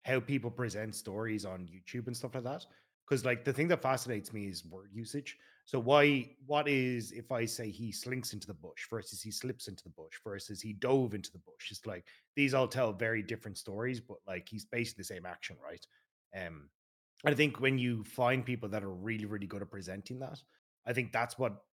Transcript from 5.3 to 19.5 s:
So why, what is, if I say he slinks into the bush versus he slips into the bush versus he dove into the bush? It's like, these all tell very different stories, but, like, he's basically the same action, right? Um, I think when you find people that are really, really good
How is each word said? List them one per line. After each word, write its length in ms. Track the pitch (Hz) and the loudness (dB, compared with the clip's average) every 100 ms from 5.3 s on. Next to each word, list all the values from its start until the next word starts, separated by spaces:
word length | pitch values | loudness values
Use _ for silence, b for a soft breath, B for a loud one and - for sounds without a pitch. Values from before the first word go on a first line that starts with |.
| - b b _ | -14 b b _
So 120 | 135 | 0
why, 560 | 117 147 147 139 123 - 135 | 8 10 10 8 2 -10 0
what 200 | 147 147 | 2 4
is, 460 | 139 127 120 110 | 4 4 2 -2
if 180 | 110 117 | -10 -2
I 140 | 127 | 0
say 260 | 113 - 110 | 0 -2 -6
he 220 | 90 113 | -6 -6
slinks 400 | 101 120 127 - | -6 -4 -4 -4
into 140 | 107 95 | -8 -10
the 80 | |
bush 340 | 82 82 - - | -12 -12 -12 -6
versus 320 | 113 98 98 | -6 -6 -10
he 80 | 107 | -8
slips 380 | 104 127 - - | -6 -6 -6 -8
into 160 | 92 | -12
the 60 | 92 | -14
bush 280 | 80 80 - | -16 -16 -14
versus 380 | - 98 - 98 | -10 -8 -8 -10
he 100 | 110 | -8
dove 420 | 101 127 135 123 | -4 4 6 4
into 160 | 104 - | 0 -8
the 80 | 92 | -14
bush? 320 | - - - | -20 -14 -12
It's 160 | 104 - | -10 -8
like, 200 | 92 - B B - | -8 -10 B B 2
these 180 | 139 | 4
all 120 | 135 127 | 6 4
tell 240 | 131 120 | 4 0
very 300 | 95 117 113 | 2 0 0
different 360 | 107 113 110 95 | -2 -6 -6 -12
stories, 420 | - 98 123 123 | -8 -4 -2 -4
but, 180 | - 98 - | -8 -14 -8
like, 220 | 92 90 | -8 -6
he's 160 | 107 | -12
basically 380 | 104 120 117 - | -4 -2 -2 -4
the 20 | |
same 220 | 95 95 90 | -10 -8 -10
action, 320 | 87 - 80 | -10 -12 -12
right? 240 | 73 80 - b b _ _ | -14 -14 -16 b b _ _
Um, 360 | 95 87 80 71 _ _ _ _ _ | -8 -8 -10 -16 _ _ _ _ _
I 100 | 151 | 2
think 260 | 139 151 - | 6 4 6
when 180 | 131 131 | 4 4
you 240 | 123 113 | 2 0
find 400 | 104 - 123 131 120 | -4 2 4 4 2
people 220 | 123 104 | -4 -2
that 120 | 107 | -4
are 100 | 98 | -4
really, 320 | 90 101 110 104 | -6 -4 -4 -4
really 200 | 104 | -6
good 160 | 98 | -6